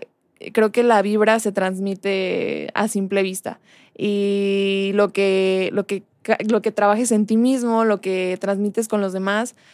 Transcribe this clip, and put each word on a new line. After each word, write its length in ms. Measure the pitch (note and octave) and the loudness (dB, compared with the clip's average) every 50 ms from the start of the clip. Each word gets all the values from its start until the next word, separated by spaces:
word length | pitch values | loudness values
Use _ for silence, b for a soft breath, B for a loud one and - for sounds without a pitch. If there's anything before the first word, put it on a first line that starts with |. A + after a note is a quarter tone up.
| - - _ _ _ _ _ _ - - G#3+ | -6 -12 _ _ _ _ _ _ -16 -4 0
creo 180 | A3+ A3 G#3+ | 2 2 2
que 120 | G#3 A#3+ A#3+ | 2 2 4
la 180 | A#3+ A3+ G3+ G3 | 4 4 4 4
vibra 380 | G#3 G#3+ G#3+ G#3+ G#3+ A3 A3 | 4 2 2 4 4 4 2
se 100 | - G#3 | 0 -2
transmite 1160 | G3 G3+ F#3+ F#3+ F#3+ F#3 G3 G3 G3 F#3+ - G3 G3 F#3+ F#3 F3+ F3+ F3 - - C#2+ D2+ D2 - - | -2 -2 -2 -2 -2 -4 -4 -6 -6 -4 -4 -4 -2 -2 -2 -2 -2 -4 -4 -4 -4 -6 -8 -6 -4
a 140 | - G#3 G#3+ | -2 -2 -2
simple 340 | - G3+ G3 F#3 G3+ G3 F#3+ | -2 -4 -4 -2 0 0 0
vista. 360 | F#3+ F#3 F#3 - - - b b b b b b b b | -2 -4 -6 -10 -10 -12 b b b b b b b b
Y 960 | - - G#2 G2+ G2+ G2+ G2+ G2+ G2+ G2 G2 G2 G2 G2 G2 - G3 - - G3 | -6 -4 -2 0 0 0 0 0 0 0 0 0 0 0 0 0 0 -2 0 2
lo 180 | G3+ G#3 G3+ - | 2 2 2 2
que, 580 | G3 G3 G3 F#3+ F#3+ F#3+ F#3+ F#3+ F#3 F#3 - - | 0 0 2 2 2 2 2 0 0 -2 -2 -2
lo 140 | G3+ G3 | -4 -4
que 180 | - G3+ G3 - _ _ _ - | -4 -6 -8 -8 _ _ _ -4
ca-, 160 | - A3 - G#3 G#3+ | -2 -2 0 0 0
lo 140 | A#3 G#3 - | 0 0 0
que 80 | A3 G#3 | -2 0
trabajes 380 | - G#3 G3+ G#3 G#3+ B3 A#3 A#3 | 2 2 2 2 2 2 2 2
en 140 | G#3+ G#3 | 2 2
ti 100 | G#3 A3 | 2 2
mismo, 480 | A3 A#3 B3+ C4+ B3+ A#3+ A#3 A3+ A3+ A3+ | 2 4 2 2 0 0 0 0 2 2
lo 160 | A3 G#3 F#3+ | 2 0 0
que 380 | - F#3+ F#3 F#3 F#3 F3+ F#3 F3+ | -2 -2 -2 -2 -2 -2 -4 -4
transmites 460 | - G3 G3 G3 G#3 G#3 G3 A#3 A3+ A3 | -4 -4 -2 -2 -2 -2 -2 -2 -2 -2
con 120 | A3+ G#3 | -2 -2
los 120 | G3+ F#3+ F#3 | -2 -2 -4
demás, 420 | F#3+ F#3+ G3 G3+ G#3+ A#3 A#3+ b b b b | -4 -2 -2 -2 -2 -2 -4 b b b b